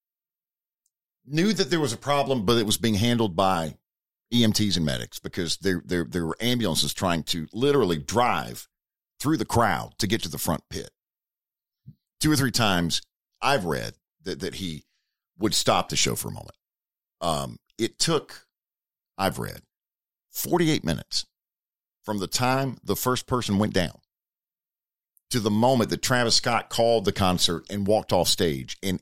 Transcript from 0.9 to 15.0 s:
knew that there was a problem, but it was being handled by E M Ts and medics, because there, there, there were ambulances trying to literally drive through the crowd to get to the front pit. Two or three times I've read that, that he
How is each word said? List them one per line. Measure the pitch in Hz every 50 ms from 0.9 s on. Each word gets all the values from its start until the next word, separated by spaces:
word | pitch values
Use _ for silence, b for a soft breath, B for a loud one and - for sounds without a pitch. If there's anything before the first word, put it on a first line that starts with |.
| _ _ _ _ _ _ _
knew | 123 143 156 175 208 220
that | - 190 131
there | 170 165
was | 151 123
a | 113 -
problem, | - 139 143 143 135 131 135 127 98
but | 90 117 117
it | 110
was | 101 107 -
being | - 117 107
handled | 95 113 120 120 117 113 104 82
by | 90 98 95 95 85 80 73 65 _ _ _ _ _ _ _ _ _ _ -
E | - 120 117
M | 110 101
Ts | - 110 101 87 90
and | 80
medics, | 73 65 60 57 55 - -
because | - 92 - - 87 82 - -
there, | - 98 92 82 -
there, | - 90 87 80
there | - - 90 82
were | 80 78 -
ambulances | 110 120 123 123 113 95 78 - - 71 -
trying | - 101 92 85 82 76
to | - - 87 78 -
literally | - 107 131 147 143 143 113 90 85 76
drive | 69 - - 120 123 120 101 80 62 58 60 - - _ _ _ _ _ _ _ _ _ _ -
through | - 131 160 135
the | 110
crowd | - - 117 117 104 85 62 58 - - -
to | - 92
get | 107 110 -
to | 85
the | 73 71
front | - - 80 - - -
pit. | - - - - _ _ _ _ _ _ _ _ _ _ _ _ _ _ _ _ _ _ _ - - _ _ _ _ -
Two | - 156
or | 151 135
three | 139 123
times | 101 - 117 104 95 87 85 80 - - - _ _ _ _ _ _ -
I've | 104 127 139 135 95
read | 85 73 64 57 55 - _ _ _ _ _ -
that, | 92 85 67
that | 90 85 -
he | - 98 87 78 71 - _ _ _